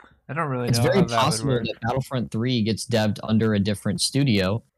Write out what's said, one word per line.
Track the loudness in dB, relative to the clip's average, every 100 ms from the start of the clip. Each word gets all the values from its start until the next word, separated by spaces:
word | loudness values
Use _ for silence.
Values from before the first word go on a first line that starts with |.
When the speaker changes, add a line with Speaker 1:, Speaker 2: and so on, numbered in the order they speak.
| -20 _ -10
Speaker 1:
I |
don't | -6 -2
really | -2 0
Speaker 2:
it's | 2
Speaker 1:
know |
Speaker 2:
very | 2 2
Speaker 1:
how |
that | 2
would | 2
Speaker 2:
possible | 2 0 0
Speaker 1:
work. | -2
Speaker 2:
that | -2 -6
Battlefront | -4 -4 -4 -6 -4
three | -2 0 0
gets | 0 -2
devved | 0 0 0 -2
under | 0 2 2
a | 2
different | 0 -2 -2 -2
studio. | -2 0 2 2 2 -2 _